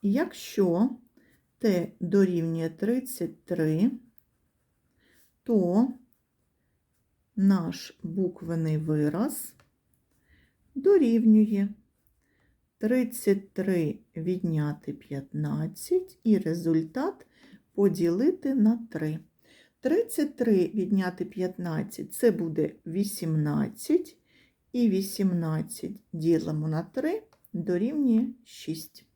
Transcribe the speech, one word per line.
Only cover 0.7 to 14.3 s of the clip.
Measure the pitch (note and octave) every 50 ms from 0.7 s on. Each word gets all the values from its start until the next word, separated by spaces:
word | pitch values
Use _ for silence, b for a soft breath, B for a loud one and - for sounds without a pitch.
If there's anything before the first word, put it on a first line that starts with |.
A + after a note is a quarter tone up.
| E3+ F3 G#3+ C#4 - - - _ _ b b b b b b b _ _
Т | - A3+ G3 F3+ E3+ - - _
дорівнює | - F3 F3 G3+ G3 F#3 F3+ E3+ E3 E3 E3 E3 D#3+ E3
тридцять | D#3+ - - G#3 A#3+ C4 B3+ - - - F3 E3 - _ _
три, | - F3+ - D#3+ D#3 D#3 D#3 F#3+ B3+ - - - _ _ _ _ _ _ _ _ _ _ _ _ _ _ _ _ _ b b b b b b b b b _ _
то | - A#3+ G#3+ F3+ F3 F3 G#3 B3 C4+ - - _ _ _ _ _ _ _ _ _ _ _ _ _ _ _ _ _ _ _ _ _ _ _ _ _ _ _
наш | - F#3+ G3 G3 F#3 E3 E3 - - - - - _ -
буквений | F3 D#3+ G3 F#3+ F3 F3+ - - E3 E3+ E3 D#3+ D#3+ D#3 D3+
вираз | D3+ D#3+ D#3 D3+ D3+ D3 D3+ F3 A3+ D4 - - - - - _ _ _ _ _ _ _ _ _ _ _ _ _ _ _ _ _ _ _ _ _ _ _ _
дорівнює | C#4 C#4 F#4+ G4+ F#4+ D4 A#3 A3+ A#3 G#3+ A3 G#3+ G#3+ G#3+ G#3 A3 G3 G3+ G3+ - - _ _ _ _ _ _ _ _ _ _ _ _ _ _ _ _ _ _ _ _
тридцять | - G#3+ B3 B3+ B3 A3+ - - - - G3 G3 - - _
три | - F#3+ G3 F#3+ F3 D#3+ D3 - - _ _ _
відняти | E3 D#3+ E3+